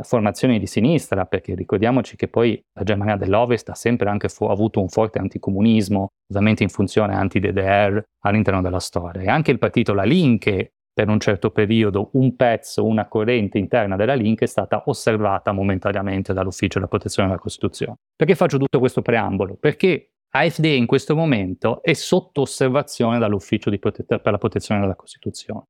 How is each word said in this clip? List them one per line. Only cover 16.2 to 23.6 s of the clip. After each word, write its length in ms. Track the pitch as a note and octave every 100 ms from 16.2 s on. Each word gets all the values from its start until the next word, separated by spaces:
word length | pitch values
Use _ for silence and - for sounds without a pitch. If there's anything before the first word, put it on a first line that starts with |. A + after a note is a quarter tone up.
| F#2+
dall'Ufficio 480 | F#2+ F#2+ - G2+ G2
della 80 | F#2
Protezione 400 | G#2 G#2 - F#2+
della 140 | F2+
Costituzione. 560 | - - G2+ - - - _ -
Perché 200 | D#3+ F#3+
faccio 220 | F3+ C#3
tutto 220 | C3+ C#3
questo 220 | B2 -
preambolo? 540 | A2 A#2 G2+ F#2+ F#2+ G2
Perché 500 | D3+ D3 F#3+ D#3+ - _ _
A 160 | C3+ D#3+
F 120 | -
D 20 |
in 220 | D#3 C3+ A#2
questo 280 | C3+ -
momento 720 | D#3 E3 A2+ F#2+ F#2 A2 -
è 80 | -
sotto 480 | D#3+ - F3+ - -
osservazione 800 | C3 - C3 C3 C#3 - A#2 A#2+
dall'Ufficio 500 | A2 G2+ - G#2+